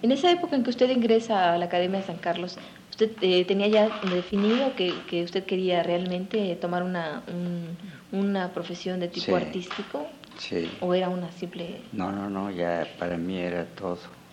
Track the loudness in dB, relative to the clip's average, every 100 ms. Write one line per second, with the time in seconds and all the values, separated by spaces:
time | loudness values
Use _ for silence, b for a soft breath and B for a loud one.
0 | 4 4 4 4 2 0 0 4 4 6
1 | 6 4 4 4 6 4 2 2 2 0
2 | -4 -4 -2 -2 -4 -8 B B -18 0
3 | 0 4 4 4 4 2 6 6 4 2
4 | 0 -2 0 2 4 4 2 0 -2 -2
5 | -4 -4 -2 -4 -2 0 2 2 2 0
6 | 0 -4 -2 -2 0 -2 -2 -2 -2 -2
7 | -4 -6 -8 -6 -4 -4 -6 -10 -12 -16
8 | -6 -2 0 0 -2 -6 -8 -6 -4 -4
9 | -4 -4 0 0 0 -6 -6 -10 -6 -8
10 | -8 -12 -18 -14 -4 -4 -4 -4 0 0
11 | 0 -4 -6 -8 -10 -8 -10 -12 -10 -6
12 | -4 -4 -4 -4 -4 -2 -2 0 -4 -6
13 | -4 -2 -4 -2 -2 -4 -6 -8 -6 -6
14 | -10 -20 -20